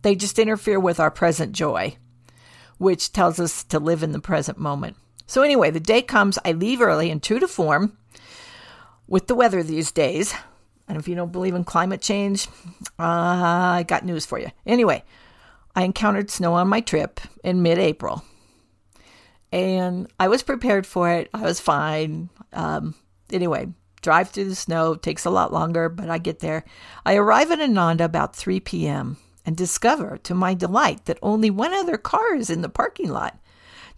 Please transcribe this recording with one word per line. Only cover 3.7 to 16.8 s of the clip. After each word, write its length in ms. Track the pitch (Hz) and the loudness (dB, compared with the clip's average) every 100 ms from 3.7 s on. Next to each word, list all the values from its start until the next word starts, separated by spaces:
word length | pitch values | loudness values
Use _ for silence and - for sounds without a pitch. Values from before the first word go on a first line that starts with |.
| 160 | -2
live 240 | 151 165 | 0 0
in 100 | 156 | -2
the 80 | 147 | -6
present 380 | 147 165 143 - | -2 -2 -2 -6
moment. 400 | 151 143 - - _ - - | -6 -4 -8 -12 _ -20 -4
So 140 | 262 | 2
anyway, 300 | 285 277 156 | 4 6 4
the 100 | 160 | 2
day 220 | 160 220 | 2 2
comes, 360 | 254 233 196 196 | 4 2 4 2
I 80 | - | 2
leave 300 | 165 196 254 | 0 0 4
early 280 | 226 156 165 | 4 4 0
and 120 | 151 | -2
true 160 | - 220 | -2 0
to 100 | 359 | 0
form 480 | - 160 151 208 - _ - - - - - - - - _ - | 0 2 2 2 -4 _ -20 -20 -20 -20 -20 -20 -20 -20 _ -2
with 200 | 185 - | -2 0
the 80 | |
weather 280 | 240 240 190 | 4 4 4
these 280 | 160 156 156 | -2 -4 -4
days. 440 | - 139 151 202 - - _ _ _ _ | 0 0 2 -4 -6 -14 _ _ _ _
And 120 | 156 | -8
if 100 | 156 | -6
you 60 | |
don't 180 | 175 170 | -6 -6
believe 220 | 180 185 | -4 -2
in 100 | 180 | -2
climate 380 | 175 175 180 196 | -2 0 0 -2
change, 440 | - 202 202 196 - - 175 - - - | -2 -2 0 -2 -4 -12 -20 -18 -18 -4
uh, 40 | 165 170 175 180 175 175 180 175 | -2 0 2 2 2 2 2 0
I 80 | 170 | 0
got 160 | 170 | -2
news 220 | 180 165 - | -2 -6 -6
for 120 | - | -8
you. 120 | - - - | -8 -12 0
Anyway, 360 | 240 220 147 - - - - - - _ | 4 4 2 -4 -20 -20 -20 -20 -20 _
I 100 | - | -2
encountered 460 | 185 185 214 202 202 | 0 0 0 0 -2
snow 220 | - 175 | -2 0
on 160 | 175 185 | 2 2
my 140 | 202 | 0